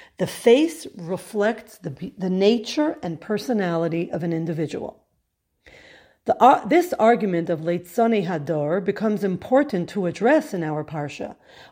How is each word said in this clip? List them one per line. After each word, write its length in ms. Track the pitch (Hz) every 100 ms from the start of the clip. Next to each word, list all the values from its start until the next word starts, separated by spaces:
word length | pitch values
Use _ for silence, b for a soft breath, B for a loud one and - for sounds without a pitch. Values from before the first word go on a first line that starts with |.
| B B
The 80 | 185
face 640 | - - 247 320 - - -
reflects 840 | 165 180 - 214 208 233 - -
the, 340 | 165 131 180 -
the 120 | 190
nature 680 | 185 202 233 220 - 302 -
and 180 | 180 160
personality 920 | - 208 - 226 185 170 165 165 170
of 120 | 175
an 100 | 170
individual. 640 | 165 165 160 156 - - - _ _ _ _ _ _ - b b b b b -
The, 140 | -
uh, 240 | 240 294 208
this 260 | 320 349
argument 560 | - 220 233 202 175 165
of 120 | 165
Leitzanei 640 | 160 175 175 - 226 220 175
Hador 580 | 175 143 156 147 180 196
becomes 380 | 202 214 208
important 640 | 190 180 - 262 294 190 165
to 160 | 208 180
address 480 | 156 220 208 -
in 100 | 190
our 200 | 156 151
Parsha 520 | 151 156 147 - - - B B B